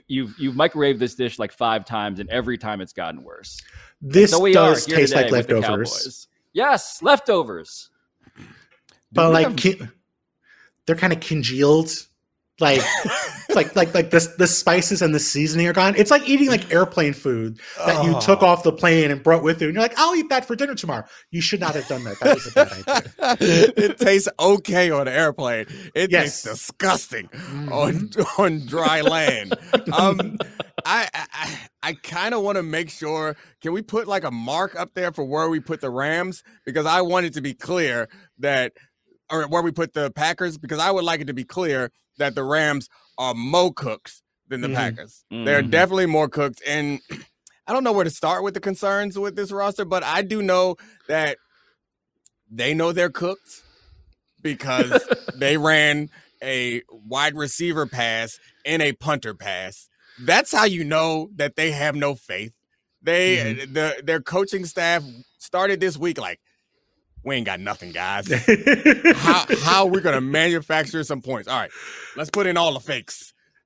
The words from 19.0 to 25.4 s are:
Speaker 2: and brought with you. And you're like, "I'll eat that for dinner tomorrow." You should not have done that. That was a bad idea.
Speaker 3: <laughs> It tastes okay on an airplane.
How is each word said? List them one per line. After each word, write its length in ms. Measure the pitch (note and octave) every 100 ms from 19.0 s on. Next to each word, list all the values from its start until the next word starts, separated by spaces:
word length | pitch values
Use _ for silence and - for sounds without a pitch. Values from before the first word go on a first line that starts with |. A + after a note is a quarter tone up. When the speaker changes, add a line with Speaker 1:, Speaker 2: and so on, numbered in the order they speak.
| D3+
Speaker 2:
and 100 | C#3
brought 220 | D#3 E3
with 160 | D#3 E3
you. 80 | D#3
And 60 |
you're 80 | F3+
like, 140 | A#3 A#3+
"I'll 200 | D#4+ F4
eat 120 | D#4
that 140 | C4
for 120 | B3+ A#3
dinner 180 | C#4
tomorrow." 300 | B3+ E3+ B2 - - _
You 100 | E3
should 200 | - G3+
not 160 | E3+ D3
have 100 | C3
done 160 | C3
that. 140 | A#2 G2
That 160 | C4+
was 120 | C#4+ -
a 40 |
bad 200 | B3 D4 - G2 C4 - -
idea. 480 | D4 B3 G3 E3+ A3 A#3
Speaker 3:
<laughs> 0 |
It 220 | G3+ -
tastes 300 | - G3 G3 -
okay 500 | E3+ G3+ - F3+ F3+
on 160 | D3 C3
an 80 |
airplane. 520 | C3 D#3+ C#3